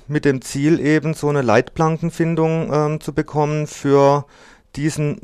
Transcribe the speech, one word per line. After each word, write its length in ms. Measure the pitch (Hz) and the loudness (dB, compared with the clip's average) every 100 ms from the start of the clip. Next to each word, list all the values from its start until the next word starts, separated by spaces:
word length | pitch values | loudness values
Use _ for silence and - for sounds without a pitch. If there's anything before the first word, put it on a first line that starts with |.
| - | -6
mit 180 | 147 | -2
dem 160 | 147 135 | 0 -2
Ziel 380 | - 139 147 160 | -4 -2 0 2
eben 360 | 131 156 151 | 2 2 0
so 140 | 156 147 | -4 -2
eine 140 | 147 | 0
Leitplankenfindung, 1300 | 123 107 - - 160 160 170 - 165 165 160 160 160 | 4 2 2 -2 0 0 -4 -2 -2 0 0 0 -2
ähm, 280 | 143 151 156 | -2 -2 -4
zu 120 | - | -6
bekommen 540 | 143 151 147 151 151 151 | -6 -4 -2 0 -2 -6
für 580 | - 139 139 139 143 - _ - - _ - | -6 2 4 6 4 -2 _ -20 -20 _ -6
diesen 440 | 151 151 147 - | -4 -2 -4 -6